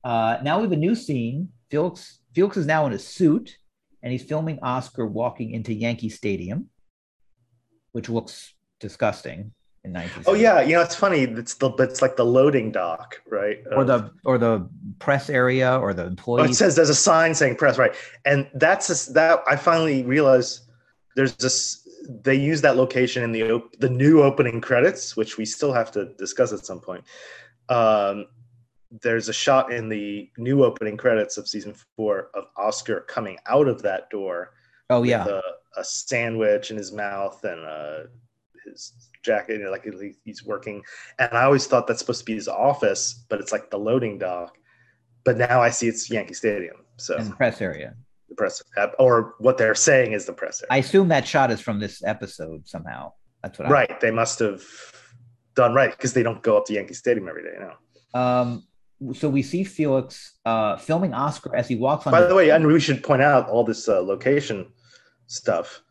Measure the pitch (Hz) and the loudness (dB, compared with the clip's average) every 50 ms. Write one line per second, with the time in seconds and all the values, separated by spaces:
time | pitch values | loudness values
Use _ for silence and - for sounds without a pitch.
0 | - 123 117 113 110 113 117 - 131 143 160 202 226 196 156 147 156 185 233 226 | -4 -2 0 0 0 0 -2 -2 -2 -2 -2 0 0 0 0 0 0 0 0 -2
1 | - - 143 123 117 113 127 151 185 180 _ _ _ _ 143 151 165 180 175 - | -4 -6 -4 -4 -4 -4 -4 -6 -8 -10 _ _ _ _ -4 -2 -2 -2 -6 -10
2 | - - _ _ _ _ _ 165 190 202 - 202 151 143 156 156 151 135 107 98 | -20 -20 _ _ _ _ _ 0 0 0 0 -4 0 0 0 0 0 0 -2 -6
3 | - - - - 185 151 - 233 - - - _ _ _ _ _ _ _ _ _ | -8 -14 -4 2 2 2 2 2 -2 -8 -20 _ _ _ _ _ _ _ _ _
4 | - 123 127 123 - - 151 156 160 160 151 135 - 127 123 131 123 - _ - | -8 -6 -6 -6 -6 -6 -6 -4 -4 -6 -6 -6 -4 -4 -4 -4 -6 -8 _ -6
5 | 117 107 101 107 120 123 - - 117 110 113 117 110 120 110 104 113 117 117 113 | -6 -4 -4 -4 -4 -4 -4 -6 -10 -8 -8 -8 -6 -6 -6 -4 -2 -4 -4 -4
6 | 117 107 - - - 104 98 87 90 90 110 175 262 _ _ _ _ _ _ _ | -6 -10 -10 -6 -4 -4 -4 -4 -6 -6 -8 -8 -8 _ _ _ _ _ _ _
7 | _ _ _ _ _ _ _ _ _ _ _ _ _ _ _ _ _ _ - 117 | _ _ _ _ _ _ _ _ _ _ _ _ _ _ _ _ _ _ -12 -10
8 | 104 117 113 113 110 - - - - - _ _ _ _ _ _ - 101 - _ | -8 -4 -4 -6 -6 -6 -20 -20 -20 -20 _ _ _ _ _ _ -16 -16 -4 _
9 | 127 107 - - - 69 62 85 104 107 _ _ _ _ _ _ _ 98 87 90 | -2 -2 -2 -4 -14 -14 -14 -14 -14 -16 _ _ _ _ _ _ _ -12 -10 -10
10 | 82 85 - - - - 202 214 226 226 190 160 123 143 160 170 165 170 - - | -10 -10 -12 -2 0 2 4 6 6 6 6 6 6 6 4 4 4 2 0 0
11 | 202 196 180 147 131 120 113 117 117 - - _ 135 131 127 - 131 127 131 - | 0 2 2 2 0 0 -4 -10 -10 -12 -4 _ -2 0 2 2 0 0 2 0
12 | 139 131 127 - 120 120 123 131 135 151 139 127 110 110 - 98 90 85 82 - | 0 0 2 2 2 4 6 6 6 6 4 2 0 0 -4 -4 -4 -4 -6 -8
13 | - - - - _ - 113 98 101 104 104 - - - 107 131 135 123 127 120 | -12 -18 -20 -20 _ -8 -6 -4 -4 -4 -6 -6 -8 -2 0 2 4 4 2 0
14 | 107 107 _ _ - 135 127 120 120 117 113 101 90 - - - - - - - | 0 -6 _ _ -2 0 2 2 2 2 2 0 -2 -8 -14 -16 -16 -16 -16 -6
15 | - - 139 139 - - 131 127 123 127 127 131 131 127 127 131 - 101 95 87 | -2 0 0 0 0 -2 0 2 2 2 2 2 2 2 2 2 0 -2 -4 -4
16 | 85 90 92 - - 123 120 123 127 127 123 - 214 190 143 160 160 143 147 - | -6 -8 -8 -10 -6 -2 2 2 2 2 4 4 4 4 6 4 4 4 4 2
17 | - 202 165 160 165 165 160 - 151 131 117 - 147 139 120 127 123 110 - - | 4 4 4 4 4 2 2 2 0 0 2 2 2 2 4 4 2 2 0 -4
18 | - - - - _ 139 143 139 135 - - 135 156 160 190 190 - - 175 - | -16 -18 -20 -4 _ 2 2 2 0 -4 0 2 4 4 4 2 0 -4 -4 -4
19 | - - - 156 160 160 165 - - 127 147 143 - 170 165 165 160 160 143 135 | -4 2 2 4 6 6 4 4 4 0 0 2 4 2 4 4 2 2 0 0
20 | 123 123 131 151 147 135 131 127 117 - - - _ _ _ _ _ _ _ _ | 0 2 2 4 6 6 6 6 4 0 -8 -14 _ _ _ _ _ _ _ _
21 | _ _ _ 127 135 127 - - 127 131 - - - - - - _ - - - | _ _ _ 0 0 0 0 -2 -2 -2 0 -2 -2 -4 -8 -12 _ -20 -20 -20
22 | - - 123 107 - 135 135 139 139 151 165 151 151 143 127 127 131 127 - 127 | -18 -16 -16 -4 0 2 2 4 2 0 0 4 4 4 6 4 2 2 2 0
23 | 127 120 - 127 120 113 113 113 113 110 113 123 120 - - _ 139 127 127 127 | 0 0 0 -4 -4 -2 -2 -2 0 0 0 -2 -2 -8 -6 _ -2 -2 0 4
24 | 139 151 160 156 143 139 139 - 135 123 113 117 - - 127 120 135 185 - - | 6 6 8 8 8 6 4 2 0 0 -2 -6 -2 0 2 4 4 2 0 -2
25 | - - - 110 107 - - - 110 107 - - 147 143 127 120 113 - - 104 | -12 -8 -4 -4 -4 -4 -4 -8 -8 -8 -6 -2 -2 0 0 0 -2 -2 -4 -6
26 | 95 - - - 95 92 - - 127 104 104 90 - - 92 85 - - 90 90 | -6 -6 -10 -12 -12 -8 0 0 0 0 0 -10 -10 -14 -16 -14 -12 -14 -14 -14
27 | _ _ - - - - - - - - _ _ _ - 123 120 113 110 110 104 | _ _ -20 -20 -20 -20 -20 -20 -20 -20 _ _ _ -2 0 4 4 4 4 4
28 | 101 98 101 104 104 _ _ _ - _ _ _ _ _ _ _ _ _ 117 110 | 2 0 -2 -6 -10 _ _ _ -20 _ _ _ _ _ _ _ _ _ -20 -6
29 | - 120 117 113 107 113 107 - - 147 131 131 131 131 120 117 110 110 110 104 | -2 -2 -2 -2 -2 -4 -6 -2 2 4 4 4 2 0 -6 -8 -6 -6 -8 -8
30 | 104 101 101 104 - _ _ 117 117 127 139 139 131 117 - - 110 107 107 107 | -8 -8 -10 -12 -12 _ _ -8 -4 0 4 4 4 4 4 -2 -6 -6 -6 0
31 | - 127 113 107 104 - - 104 - - - 104 98 104 - _ _ _ _ - | 0 2 2 2 0 -2 -6 -10 -10 -10 -10 -10 -12 -12 -18 _ _ _ _ -6
32 | 110 104 101 95 92 - - 101 98 _ _ - 101 110 107 - - - 107 90 | -2 -2 -2 -4 -6 -10 -12 -12 -12 _ _ -4 -4 -4 -4 -4 -6 -6 -6 -6
33 | - - - - 107 101 92 - _ 101 120 143 151 135 110 98 - 101 95 92 | -6 -8 -8 -8 -8 -8 -12 -14 _ 0 2 2 2 2 0 -2 -4 -4 -4 -4
34 | - _ - 104 98 95 87 87 90 - _ _ _ _ _ _ _ - 123 120 | -8 _ -10 -8 -8 -6 -8 -8 -10 -12 _ _ _ _ _ _ _ 0 0 2
35 | 120 123 120 110 92 101 98 95 92 92 85 - _ _ _ 98 90 - - - | 2 2 0 0 -2 -4 -4 -6 -8 -10 -14 -14 _ _ _ -12 -10 -10 -10 -10
36 | - - 131 117 117 117 113 113 110 107 104 101 104 - 110 107 101 98 104 104 | -8 -4 -4 -4 -4 -4 -2 0 2 2 2 0 -2 -8 -10 -10 -12 -10 -10 -8
37 | 104 101 101 98 98 95 - _ - 101 85 82 80 78 76 76 76 76 76 78 | -8 -6 -6 -6 -6 -8 -8 _ -10 -10 -10 -10 -12 -12 -12 -10 -10 -10 -12 -12
38 | - - 120 - _ _ _ _ _ _ _ _ _ - - - - - _ - | -14 -16 -20 -20 _ _ _ _ _ _ _ _ _ -20 -20 -20 -20 -20 _ -20
39 | _ _ _ _ - 120 110 104 - - 110 107 101 95 95 98 - 110 95 92 | _ _ _ _ -2 -2 -2 -2 -2 -4 -8 -8 -6 -8 -8 -8 -10 -14 -16 -14
40 | 101 101 - _ _ 110 104 - - 107 104 98 - 110 104 101 - - - - | -16 -16 -18 _ _ -20 -18 -16 -10 -10 -10 -8 -8 -12 -14 -14 -16 -20 -20 -20
41 | - - - - 127 120 117 117 127 135 143 131 - - 135 120 117 - 113 - | -20 -16 -4 -2 -2 0 2 4 6 6 4 4 4 2 2 2 2 0 -4 -4
42 | - - 117 - - - 110 104 95 - - 92 120 143 143 - 117 101 98 - | -4 -6 -6 -6 -6 -6 -6 -6 -6 -6 -2 2 2 2 2 2 0 0 0 0
43 | - - - - _ _ 110 101 98 - 107 101 - _ 110 101 104 110 123 131 | -4 -6 -6 -10 _ _ -8 -6 -4 -4 -6 -6 -6 _ -8 -4 -2 0 0 0
44 | 123 110 101 92 95 90 90 87 85 - _ _ _ _ _ _ _ _ _ _ | 0 -2 -6 -6 -6 -6 -6 -8 -10 -12 _ _ _ _ _ _ _ _ _ _
45 | _ _ _ _ _ 131 120 113 120 120 123 127 117 117 117 - 120 113 113 - | _ _ _ _ _ 0 2 2 2 2 4 4 4 4 2 0 -2 -2 -2 -4
46 | - - 120 107 98 90 90 - - 110 104 98 87 82 - - _ _ _ - | -6 -4 -4 -6 -6 -8 -10 -4 -2 -2 -2 -2 -6 -10 -14 -20 _ _ _ -16
47 | - - - - 113 104 98 - 131 117 - - 107 90 76 78 69 57 - - | -8 -6 -6 -4 -6 -8 -2 0 0 0 0 -2 -6 -6 -6 -8 -12 -14 -16 -20
48 | - _ _ _ _ _ - - 107 95 - - - _ - 101 101 104 - - | -20 _ _ _ _ _ -6 -4 -4 -4 -4 -8 -18 _ -2 -2 -2 -2 2 4
49 | 131 127 120 113 110 - - - 107 127 127 - 113 110 107 - - 160 143 131 | 6 6 6 4 2 -2 -10 0 2 2 4 4 2 2 2 2 4 4 6 4
50 | 123 110 110 101 90 - 85 - 82 80 - - - - 127 139 131 - - 196 | 4 2 -2 -6 -6 -8 -10 -8 -10 -10 -10 -12 -4 0 0 0 0 4 4 4
51 | 196 170 156 139 131 - - 147 135 120 113 107 - 120 107 104 104 98 - - | 4 6 2 2 0 0 2 2 2 2 0 -4 -4 -6 -6 -6 -6 -8 -10 -6
52 | - 107 107 - 104 - - - 78 80 80 76 80 - - 85 80 80 57 64 | -6 -6 -4 -4 -8 -14 -12 -14 -12 -12 -12 -16 -16 -14 -14 -14 -12 -12 -14 -14
53 | 71 76 _ _ _ _ _ _ - - - - 139 156 147 139 120 - - - | -14 -18 _ _ _ _ _ _ -16 -14 -12 -6 0 2 2 2 2 0 -2 -2
54 | - 113 110 117 113 - - - 117 104 98 - - - - - - - - - | -2 0 0 0 -2 -2 -2 -2 -2 -2 -2 -8 -16 -20 -20 -20 -20 -20 -20 -20
55 | _ _ _ - - _ _ _ _ _ _ 135 123 117 117 135 131 113 - - | _ _ _ -20 -20 _ _ _ _ _ _ 2 2 4 4 2 2 2 0 -4
56 | - 127 123 127 113 117 107 98 - 113 107 104 - - 107 101 98 - 135 - | -6 -2 0 0 0 0 -4 -2 0 2 2 2 2 0 -6 -6 -6 -8 -16 -6
57 | _ 123 120 107 95 85 80 80 82 85 87 92 98 87 80 _ _ _ _ _ | _ -2 -2 -2 -2 -10 -14 -14 -14 -14 -14 -14 -16 -16 -18 _ _ _ _ _
58 | _ _ - 123 127 123 123 127 123 120 120 - _ _ _ _ _ _ _ _ | _ _ -4 -2 0 2 2 0 0 -2 -4 -10 _ _ _ _ _ _ _ _
59 | 135 123 - - - 147 135 139 131 - - 175 196 190 - - 156 143 135 131 | -12 -12 -8 -4 -4 0 0 0 -2 -2 -4 -4 -4 -4 -4 -4 0 0 0 0
60 | 123 - - - - - _ _ _ 117 113 113 110 104 98 - - - 160 170 | -2 -4 -16 -20 -20 -20 _ _ _ -2 0 0 0 -2 -2 -4 -2 -2 -2 0
61 | 196 170 110 120 139 147 135 - - - - 123 123 - 127 107 123 135 151 147 | 0 -2 -2 -2 -4 -4 -4 -8 -10 -4 -4 -4 -2 -2 -4 -2 0 0 0 0
62 | - 143 131 170 180 175 185 196 175 151 151 165 156 151 160 165 - 151 139 123 | 0 2 2 2 4 4 4 4 6 6 6 6 6 6 4 4 4 2 -2 -2
63 | - - 143 131 139 147 143 127 110 - 104 120 113 110 107 - - 113 104 92 | 2 2 2 4 6 6 4 4 2 2 0 0 0 0 -2 -4 -2 0 0 0
64 | 90 95 98 - - 131 143 147 143 - 113 98 90 - _ _ _ _ _ _ | 0 -2 -4 -2 0 0 0 0 0 -4 -8 -8 -8 -14 _ _ _ _ _ _
65 | _ _ _ _ _ _ - - - - 95 82 85 - - - _ _ | _ _ _ _ _ _ -16 -6 -2 -2 -2 -2 -4 -6 -14 -20 _ _